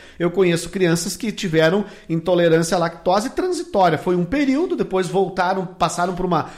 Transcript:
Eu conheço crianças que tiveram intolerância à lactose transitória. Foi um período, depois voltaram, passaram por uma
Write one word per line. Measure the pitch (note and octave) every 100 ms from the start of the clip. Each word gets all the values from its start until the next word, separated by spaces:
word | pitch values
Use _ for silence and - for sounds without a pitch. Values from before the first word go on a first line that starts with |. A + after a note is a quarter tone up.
| - -
Eu | F3
conheço | F3 F3+ E3+ -
crianças | G3 F3 E3 G3 -
que | G#3+
tiveram | - F#3 D#3+ D#3+ G3+ G3+ - -
intolerância | E3 F3 F3 E3+ E3 E3+ F#3
à |
lactose | E3 - F3+ G3+ B3+
transitória. | E4+ F#4 E4+ F4 G3+ F3 D#3
Foi | F#3
um | F3+
período, | F3 C#4+ C4+ C4+ F#4 C#4+
depois | F3+ F#3+ F3+
voltaram, | F3+ F#3 F#3+ F3+ F#3+ F3+
passaram | - E3 F3+ F3+
por | F3+
uma | F#3 D#3+ -